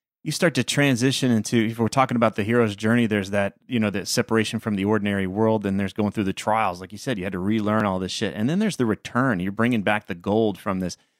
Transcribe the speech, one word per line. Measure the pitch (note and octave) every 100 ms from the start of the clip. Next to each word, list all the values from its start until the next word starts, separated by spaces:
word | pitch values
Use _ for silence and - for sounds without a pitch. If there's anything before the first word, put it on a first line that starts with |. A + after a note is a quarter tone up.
| _ _
you | -
start | - F3 C3+
to |
transition | A#2 - C#3+ A#2 C3 B2+ C3
into, | A2+ G2 A#2+ A2
if | A2+
we're | A2
talking | C3+ B2+ A#2+
about | A2+ -
the |
hero's | G2+ A#2+ A2 G2
journey, | A2 A#2+ A2+
there's | G#2 F#2+
that, | G2+ G2+ - -
you | B2
know, | G#2+
the | F#2+ F2
separation | - A2+ A2 G#2+ A2
from | A2+ G2+
the | G2
ordinary | G#2+ G2+ G2+ F#2+
world, | G2 A2 A2 G2+
and | G2
there's | F#2+
going | - G#2
through | A2 F#2+
the |
trials. | - - A2 G#2 F2
Like | F#2
you | G#2
said, | C3+ G#2+
you |
had | F#2+
to | F#2
relearn | G2 A2 G#2 G#2+ G#2
all | F#2
this | F#2
shit. | - G2+ F2+
And | A#2+
then | F3+
there's | G#3+ -
the | A#2
return. | G2 - A#2+ C3+ F#2
You're | F#2
bringing | G2 A#2 A#2
back | F#2+ G#2 -
the | F2
gold | G2 G#2+ A2 F#2
from | G#2+ F#2
this. | F2+ - _ _